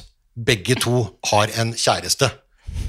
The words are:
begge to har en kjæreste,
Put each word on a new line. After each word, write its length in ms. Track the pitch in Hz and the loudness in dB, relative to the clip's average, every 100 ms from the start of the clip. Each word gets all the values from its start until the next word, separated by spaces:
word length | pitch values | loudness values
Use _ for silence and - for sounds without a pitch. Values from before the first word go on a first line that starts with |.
| - _ _ - | -4 _ _ -4
begge 420 | 113 120 87 123 | 0 0 2 0
to 240 | 120 123 104 - - | 2 0 0 -4 0
har 260 | 104 104 - | 2 2 0
en 180 | 113 113 | -4 -2
kjæreste, 560 | - 98 - - 127 - _ _ - - | 0 0 0 0 0 -2 _ _ -10 -6